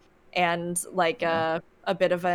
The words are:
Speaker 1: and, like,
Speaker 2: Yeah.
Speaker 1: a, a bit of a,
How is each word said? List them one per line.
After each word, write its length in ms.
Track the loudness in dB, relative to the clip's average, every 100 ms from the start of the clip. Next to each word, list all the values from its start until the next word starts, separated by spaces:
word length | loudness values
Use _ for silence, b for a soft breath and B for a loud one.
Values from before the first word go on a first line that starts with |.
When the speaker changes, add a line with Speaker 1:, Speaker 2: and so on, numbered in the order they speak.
| _ _ _
Speaker 1:
and, 500 | 0 0 0 -2 -6 -6
like, 300 | 0 0 2
Speaker 2:
Yeah. 340 | 0 0 0 -2 -6 _ -6
Speaker 1:
a, 40 |
a 20 |
bit 180 | 0 2
of 140 | 2
a, 20 | 0